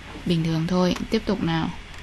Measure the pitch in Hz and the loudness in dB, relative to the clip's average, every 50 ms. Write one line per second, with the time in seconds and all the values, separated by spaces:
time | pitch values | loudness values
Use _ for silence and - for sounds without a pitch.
0 | - - - - - - 175 165 160 165 160 160 160 175 185 180 185 180 - - | -14 -14 -14 -6 0 2 2 2 2 2 2 0 0 2 2 4 4 4 2 0
1 | - - - 220 - - 202 - - 170 165 160 - 175 - - - - - - | 0 0 0 0 2 0 0 0 0 0 0 0 0 -2 -4 -6 -10 -12 -14 -12